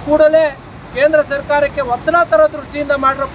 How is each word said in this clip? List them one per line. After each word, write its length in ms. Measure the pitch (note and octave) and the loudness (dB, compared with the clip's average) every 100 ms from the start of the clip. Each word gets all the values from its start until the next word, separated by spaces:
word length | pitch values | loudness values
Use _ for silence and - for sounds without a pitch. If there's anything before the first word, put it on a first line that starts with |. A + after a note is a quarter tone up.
| C#4+ | 0
ಕೂಡಲೇ 400 | D4+ D#4 D#4+ D#4 C4 - - - B3 | 4 4 4 0 -2 -18 -20 -12 0
ಕೇಂದ್ರ 240 | D4 D#4 D4 | 2 2 0
ಸರ್ಕಾರಕ್ಕೆ 500 | C#4 - D4 C#4+ C#4+ B3+ | -4 -2 0 0 -2 -4
ಒತ್ತಡ 220 | A#3+ D#4+ E4+ E4 | -4 0 0 2
ತರೋ 140 | D#4+ D4+ D4+ | 2 2 0
ದೃಷ್ಟಿಯಿಂದ 400 | C4+ D4 C#4+ C#4+ | -12 -8 -4 -2
ಮಾಡಿರೋ 240 | C4+ C#4 C4+ | 0 -2 -6